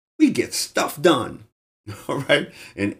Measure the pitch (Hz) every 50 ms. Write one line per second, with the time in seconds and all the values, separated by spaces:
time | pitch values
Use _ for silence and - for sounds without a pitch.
0 | _ _ _ - 311 247 - - - - - - - - - - - - - 147
1 | 147 175 151 127 110 - - - - _ _ _ _ _ _ _ - 107 101 -
2 | - - 143 143 135 - 156 139 - - - - - - - - 101 101 -